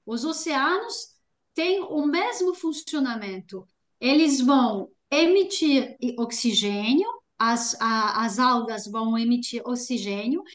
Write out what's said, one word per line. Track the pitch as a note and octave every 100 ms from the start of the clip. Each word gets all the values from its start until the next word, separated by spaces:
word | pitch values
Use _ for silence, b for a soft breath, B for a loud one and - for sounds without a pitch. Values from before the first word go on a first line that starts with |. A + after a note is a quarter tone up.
| -
Os | A3+
oceanos | D#4 D4+ D#4+ C4+ D4+ F#4+ A#4 - - _ _ _ _
têm | - F4 F#4+
o | - D#4 D4
mesmo | E4+ A4+ A#4 F4+
funcionamento. | F4+ E4 D4+ - D#4 C4 A3+ G3 F#3+ - F#3+ - _ _ -
Eles | B3 D4+ D#4 C4+
vão | B3 C4+ A3+ G3+ - _ -
emitir | D4 E4 G4 G4 - D#4 C4+ - -
i-, | B3 A#3+
oxigênio, | A3+ - A#3 G3+ G3+ G3+ G#3+ D4 A4 B4 _ -
as, | A3+ A#3+ - -
a, | A3+ A3 G#3+ A3 A3+
as | G3+
algas | B3+ A#3+ A3 G#3+ G3+
vão | A3 A3+ A3+
emitir | A#3 A#3+ A#3+ A#3+ -
oxigênio | A#3+ - A#3 G3+ G3+ A3+ E4 -